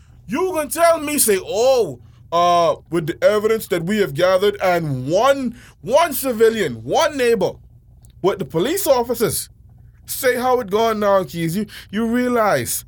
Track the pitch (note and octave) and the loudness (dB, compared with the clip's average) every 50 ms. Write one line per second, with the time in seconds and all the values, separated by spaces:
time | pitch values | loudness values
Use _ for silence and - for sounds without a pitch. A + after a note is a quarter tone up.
0 | - - - - - - G#3+ D#4+ F#4 F#4 E4+ D#4 D4 - - D#4 E4+ E4+ E4 D#4 | -20 -20 -20 -20 -12 -6 -4 -2 -2 -2 -2 -4 -4 -4 0 2 4 4 4 2
1 | C#4+ D4 D4 C4 - A3 G3 F#3 - C#3+ F3 G#3+ A#3+ C4+ C4+ A#3+ G#3 D3+ B2 - | -2 -4 -2 0 2 2 2 0 0 -4 -2 0 2 4 4 2 2 -2 -4 -12
2 | - - - - - - D#3+ E3+ F3 F3 F3 F3 E3+ D#3+ - - - - D#3 F3 | -16 -20 -20 -20 -10 -4 -2 0 2 2 4 4 2 2 0 -2 -4 -6 -6 -6
3 | D#3+ D3+ - - F3 G3 G#3+ G#3+ G3+ G#3+ A3+ A3 A3 - F#3+ E3+ E3 F3+ G#3+ G#3+ | -4 -4 -4 0 2 2 2 2 2 0 0 -2 -2 -4 -4 -4 -2 -2 0 0
4 | F#3+ D3+ C#3 D3 F3+ F#3 F#3+ F#3 G3+ G#3 G3+ - F#3+ F#3 F3 E3+ E3 D3 C3+ B2+ | 0 -2 0 0 2 2 4 4 2 2 0 0 0 0 0 0 0 -2 -4 -4
5 | B2+ C#3 E3+ G3 B3 C#4 C#4 C#4 C4 A3+ - - - - - _ - F3+ B3+ D#4 | -4 -2 0 2 4 2 2 2 -2 -6 -8 -10 -18 -20 -20 _ -4 0 2 2
6 | E4+ E4+ B3+ - C4 C4+ A#3 G#3+ A3+ A3+ A3+ A3 F3+ C#3 A#2 A2+ A2 C3 F#3 C4+ | 2 2 -2 -4 -4 -4 0 4 4 2 4 2 -2 -4 -4 -8 -6 -2 0 0
7 | E4 D#4 D4+ C4+ B3 A#3 A#3 G3 F3+ B2+ - - - - - - _ _ - - | 0 0 0 0 0 0 2 2 0 -2 -4 -6 -16 -20 -20 -20 _ _ -20 -20
8 | - - - - - F#3+ - F#3+ E3+ A#2+ - D#3+ F#3+ C#4 F4+ G4 - D#4+ C4 B3 | -20 -20 -10 -2 -2 -2 -2 -2 -6 -6 -4 -2 -2 -2 -2 -2 2 2 2 2
9 | A#3 B3 A#3 A#3 A3 D#3 - - - - - _ - - - - - - - - | 2 -2 -2 -2 -2 -2 -2 -4 -8 -10 -16 _ -20 -20 -20 -20 -20 -20 -20 -20
10 | - - - - C#4 B3+ B3 A#3+ B3 B3+ B3+ B3 B3 F#3 G3 G#3+ A3+ A#3 A3 G#3 | -14 -12 -8 -4 -2 0 0 0 0 0 0 0 0 0 0 0 2 2 0 0
11 | G#3 G3+ G3 F#3+ F3+ - - E3+ E3 E3 E3 G#3+ G#3 - - - - - F#3+ G#3+ | 2 2 2 2 2 0 -4 -4 -4 -2 -2 -4 -4 -6 -8 -20 -14 -8 -6 -4
12 | A#3 A3+ A#3 B3 B3 B3 A#3+ A#3 G#3+ G3 D#3+ C3 A2+ - - - - | -2 0 0 0 0 0 0 2 2 2 2 0 -2 -4 -6 -8 -10